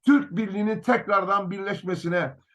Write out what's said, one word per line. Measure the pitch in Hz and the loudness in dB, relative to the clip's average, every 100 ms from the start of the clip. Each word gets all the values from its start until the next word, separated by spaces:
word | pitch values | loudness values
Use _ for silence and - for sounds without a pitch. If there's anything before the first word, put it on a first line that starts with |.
Türk | - 285 - 175 | 4 4 2 -4
birliğinin | 208 202 214 196 | -4 -2 -2 -2
tekrardan | 233 240 190 196 185 202 185 | 0 0 2 2 2 0 -2
birleşmesine, | 196 196 196 180 175 165 175 143 - _ | -6 -6 -6 -6 -4 -2 -2 -2 -6 _